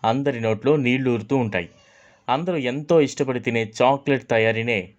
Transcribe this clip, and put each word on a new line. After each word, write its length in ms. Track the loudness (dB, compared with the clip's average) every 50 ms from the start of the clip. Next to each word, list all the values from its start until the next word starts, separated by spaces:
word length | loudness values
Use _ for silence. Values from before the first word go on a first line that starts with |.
| 0 0
అందరి 280 | 0 0 0 -2 -2 0 -2 -2
నోట్లో 260 | -2 0 2 2 2 2 2 0
నీళ్లు 220 | 0 2 0 0 -2
ఊరుతూ 220 | -2 -2 -2 0 0 0
ఉంటాయి. 240 | 0 -2 -4 -6 -6 -16 _ _ _ _ _ _ _ _ _ _ -4 -2
అందరూ 240 | -2 -2 -2 -4 -2 -2 -4
ఎంతో 260 | -4 -4 -2 2 4 4 4
ఇష్టపడి 340 | 2 0 -4 -2 -2 -2 -2 -2
తినే 160 | -2 -2 -2 -2 -4 0 2
చాక్లెట్ 440 | 2 2 2 0 0 -2 -2 -2 -2 0
తయారీనే 460 | 2 2 2 2 0 0 -2 -2 -2 -4 -4 -8 _